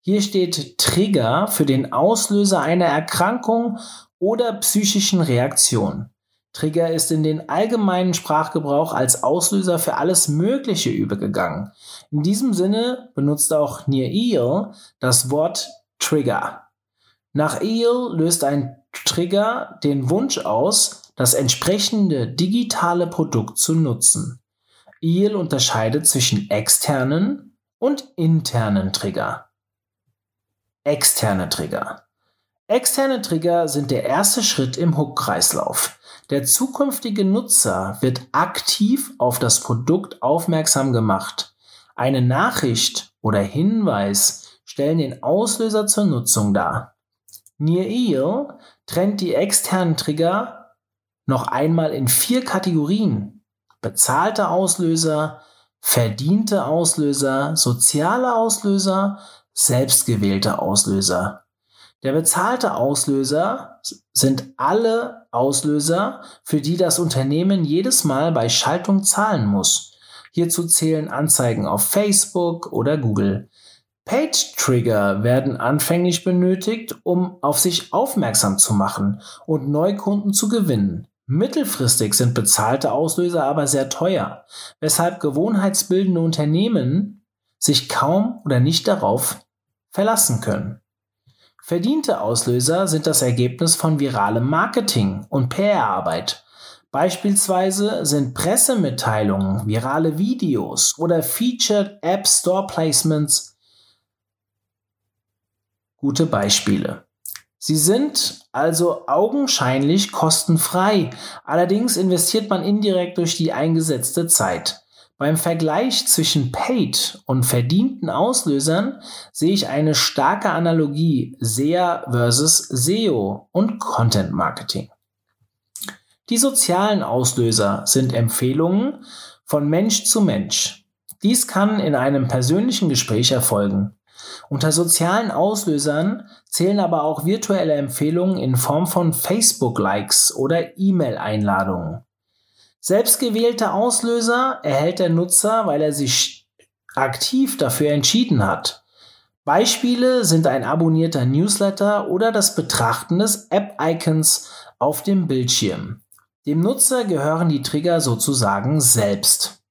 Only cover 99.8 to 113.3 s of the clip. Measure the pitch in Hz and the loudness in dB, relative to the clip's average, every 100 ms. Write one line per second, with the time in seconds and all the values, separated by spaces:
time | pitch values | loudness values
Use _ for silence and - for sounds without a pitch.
99.8 | 127 147 160 151 208 254 170 120 - - | -2 0 0 0 -2 -2 0 -2 -2 -2
100.8 | - - 165 165 160 - 247 240 - 208 | -2 0 0 2 0 -2 -2 0 0 2
101.8 | 196 - 165 190 - - - 185 196 - | 0 -4 -2 0 2 2 2 0 0 -2
102.8 | 160 139 160 151 147 - - _ _ _ | 0 2 2 0 0 -2 -4 _ _ _
103.8 | _ _ _ _ _ _ _ _ _ _ | _ _ _ _ _ _ _ _ _ _
104.8 | _ _ _ _ _ _ _ _ _ _ | _ _ _ _ _ _ _ _ _ _
105.8 | _ _ 139 127 165 101 101 - - 98 | _ _ -4 0 0 2 0 0 0 0
106.8 | - - _ _ - - _ _ - 156 | -2 -8 _ _ -16 -16 _ _ -2 0
107.8 | 156 226 294 - - - _ - 165 165 | 2 2 0 -2 -4 -6 _ -2 0 2
108.8 | 175 - - 147 214 285 269 - 127 131 | 0 0 -2 0 2 0 0 0 0 2
109.8 | 143 180 196 - 160 156 - 165 - 180 | 2 2 0 0 0 0 2 2 2 0
110.8 | 190 208 131 - - - - 156 175 202 | 2 2 0 -6 -16 -16 -2 0 2 2
111.8 | 240 170 185 175 - 220 202 190 170 208 | 2 2 2 2 2 0 0 -2 0 0
112.8 | 208 185 175 180 170 | 2 0 -2 -2 -2